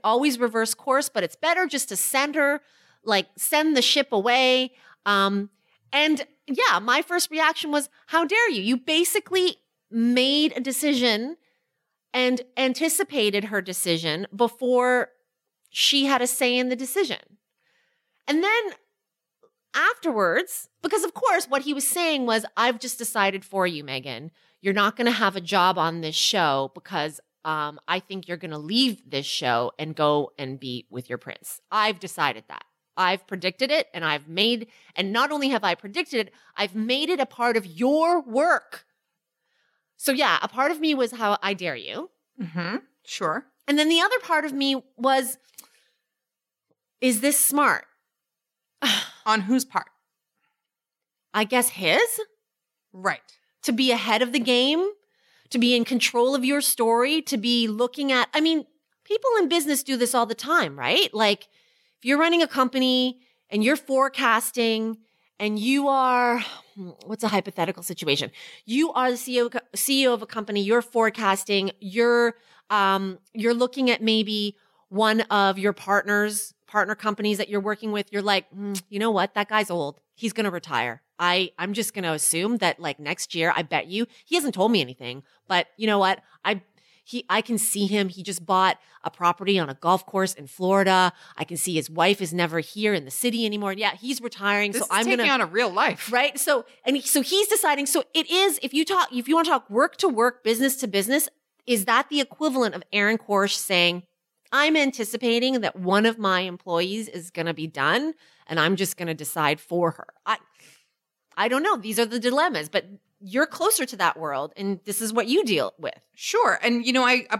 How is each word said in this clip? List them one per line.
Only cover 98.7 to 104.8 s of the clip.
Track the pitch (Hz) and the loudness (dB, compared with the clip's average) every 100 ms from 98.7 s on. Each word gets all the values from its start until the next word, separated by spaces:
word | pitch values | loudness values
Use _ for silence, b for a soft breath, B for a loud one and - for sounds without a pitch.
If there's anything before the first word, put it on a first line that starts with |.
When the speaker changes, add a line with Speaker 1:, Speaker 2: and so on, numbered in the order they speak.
Speaker 1:
you | 277 | -2
talk, | 320 381 - | 0 0 0
if | 247 240 | -2 2
you | 320 | 2
wanna | 330 | 4
talk | 269 - | 0 0
work | 208 330 - | 0 0 2
to | 381 | 0
work, | 226 240 240 | 2 0 2
business | 214 226 269 269 | 0 2 0 0
to | 233 | -2
business, | 196 202 285 - - _ _ - | -2 2 0 0 -6 _ _ -2
is | 233 190 | 0 2
that | 233 277 | 2 2
the | 285 | -2
equivalent | 269 - 302 262 226 160 | -2 -2 -2 0 0 -4
of | - | -4
Aaron | 208 202 226 | 0 2 0
Korsh | - 202 196 | 0 2 2
saying, | - - 180 175 175 - _ _ _ _ | 0 0 2 2 0 -8 _ _ _ _
"I'm | 262 302 | 2 4
anticipating | 311 | 4